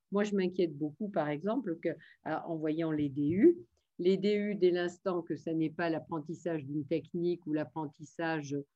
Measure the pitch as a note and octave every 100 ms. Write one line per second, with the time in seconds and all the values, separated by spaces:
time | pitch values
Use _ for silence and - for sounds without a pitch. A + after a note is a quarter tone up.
0 | _ G3 G#3 G3+ F3+ F3+ E3+ D3 D3+ D3
1 | G#3 F#3+ D3 D3 F#3+ B3 G3+ E3 E3+ D#3
2 | - - - D#3 - D#3+ D#3 D#3 D#3+ D#3
3 | D3 C3+ D3 F3+ D#4+ E4+ - _ _ -
4 | F3+ F#3+ G3 G#3 G#3 G3+ F3+ F3 F3 F3+
5 | F#3+ F3 E3 D3+ - D#3+ D#3 D#3 E3+ D#3
6 | D#3 E3 D3 D#3+ F3+ E3 C3+ D3 D3 E3
7 | D#3+ F3 F3 F3 D3+ D3+ - D#3+ D3+ -
8 | D3 - E3 D#3+ C#3 C#3+ C#3